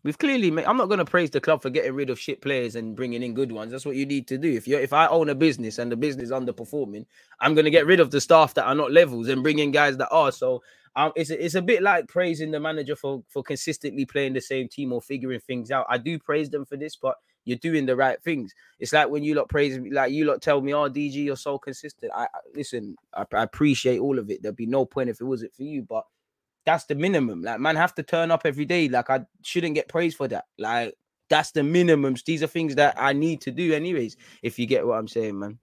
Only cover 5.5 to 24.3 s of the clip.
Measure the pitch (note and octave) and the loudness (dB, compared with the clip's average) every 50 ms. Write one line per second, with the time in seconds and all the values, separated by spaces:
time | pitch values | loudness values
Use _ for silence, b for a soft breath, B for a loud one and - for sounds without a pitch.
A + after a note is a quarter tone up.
5.5 | C3 B2 A#2 A2 G#2+ - A#2+ A#2+ A#2+ A2+ C#3 D3+ C3+ C3 B2+ A#2 C3 C3 B2+ A#2+ | 2 0 -6 -8 -6 -6 -6 -4 -4 -2 -2 -4 -4 -6 -6 -6 -4 -4 -4 -6
6.5 | A#2 - A#2 - - D3 C3+ G2+ G2+ G#2+ A#2 b b b b b b b A#2+ C#3+ | -8 -8 -12 -8 -6 -6 -6 -6 -8 -16 -16 b b b b b b b 2 4
7.5 | D#3 D3+ D#3 D3+ D3 E3 D3 D#3 F#3 F3 E3 B2+ C3+ C#3 - - E3 D#3+ D#3 C#3 | 6 6 6 8 6 6 8 8 8 8 8 4 4 -2 4 6 8 8 8 6
8.5 | - D3+ - A#2 C#3 D3+ D3 B2+ C#3+ E3 F3 C#3+ B2 A#2 A2+ A#2+ C3+ C3 B2+ D#3 | 2 0 0 2 0 0 0 6 6 6 6 6 2 -4 -2 -2 -2 0 0 0
9.5 | D3 D3+ D3 D3 C3+ D3 D3 C#3+ C3+ C3 C3 - - E3 D3+ C3+ - - C3 B2+ | 2 2 0 2 4 4 4 4 2 -2 -4 2 4 4 4 4 0 -2 -2 -2
10.5 | B2+ B2 b b b b b b b C3 D3 D#3 - D#3+ D#3+ C#3+ D#3+ - E3 E3+ | -2 -4 b b b b b b b 0 0 0 0 -4 -4 -4 -4 -4 -4 -2
11.5 | D3 F#3 F3 F#3 A#3+ F3 F#3 G3+ F#3+ E3+ - - - F3 F3+ E3+ E3 D3 D#3 D#3 | -2 -2 2 2 2 4 4 4 2 2 0 -2 -2 0 0 0 -2 -4 -4 -4
12.5 | D#3 D3 D3+ D#3 D#3 D#3 C#3+ C3 D3 - - C#3 C#3 C3 - _ - C#3 B2+ - | -4 -4 -4 -4 -4 -4 -4 -6 -8 -6 -6 -6 -6 -8 -10 _ -10 -10 -6 -6
13.5 | D3 C3 - E3 D3 - - C#3+ G#2 C#3 C3+ - - C#3 C#3 C3+ C3 B2+ - - | -8 -6 -4 -6 -6 -6 -8 -8 -4 -4 -6 -2 -2 -2 -2 -2 -2 -6 -4 -4
14.5 | C3+ C3 B2+ A#2 - - C#3+ B2+ B2 A#2 - - C#3 C3 A#2+ C3 B2+ A2 _ - | -4 -4 -4 -6 -8 -8 -6 -4 -4 -6 -6 -8 -8 -8 -6 -6 -8 -8 _ -8
15.5 | B2+ B2 A2+ A2+ C#3 C3+ - - B2 B2 A#2 D3+ E3+ D#3 _ - D3 D#3 D#3 C#3 | -8 -8 -6 -4 -2 -2 0 0 -2 -2 -2 -6 -8 -6 _ -2 -2 -2 -2 -2
16.5 | D3 C#3+ C#3 _ C#3+ C3+ D3 D#3 - _ - C3 B2 _ _ _ _ _ _ A#2+ | -6 -8 -8 _ -12 -12 -12 -14 -12 _ -4 -4 -4 _ _ _ _ _ _ -8
17.5 | B2 A#2+ - E3 D#3+ D3+ C3+ C3 B2+ B2 C3+ C3 B2 - _ E3+ E3 C#3 A2+ F#2+ | -8 -4 -4 -2 -2 0 0 0 2 2 2 0 0 -2 _ -4 -4 -4 -6 -10
18.5 | _ b b b b b - B2 - D3+ D3 A#2+ C#3+ D3+ D3 D3+ D3+ D3 B2 - | _ b b b b b -6 2 4 4 4 4 0 -2 -2 0 0 0 -2 0
19.5 | - D3 C#3+ C#3+ C3 C3 B2+ G2+ C#3 C#3 C3+ B2+ C#3 D3+ D#3 D3 C3+ - - D#3+ | 2 2 2 2 0 -6 -8 -2 0 0 0 2 0 0 2 2 0 0 2 2
20.5 | D3 C#3 C3+ C#3 C#3+ D3 D3 C#3 C3 D3 D3 C#3+ C3+ C#3+ D3 C#3+ C3+ B2+ - D3 | 2 2 2 0 0 0 0 -2 -2 -4 -6 -4 -4 -4 -4 -4 -4 -6 -6 -6
21.5 | C#3 C3+ - C#3+ C3 - - D3 - _ - A2 - G2+ A#2+ - - - - - | -6 -6 -8 -10 -14 -12 -14 -18 -16 _ -12 -8 -6 -6 -6 -6 -8 -12 -18 -14
22.5 | - D3 C#3 - - A#2+ G#2 G2 F2 _ _ _ - F2 G#2 _ - G#2 A2+ A2 | -12 -10 -10 -6 -8 -8 -8 -10 -14 _ _ _ -8 -8 -8 _ -2 -2 -2 -2
23.5 | - - D3+ D3 C3+ - - B2+ B2+ G2 A#2 C#3 C#3 B2+ G#2 G2+ | 0 2 2 2 2 2 2 0 0 2 0 0 -2 -2 -4 -6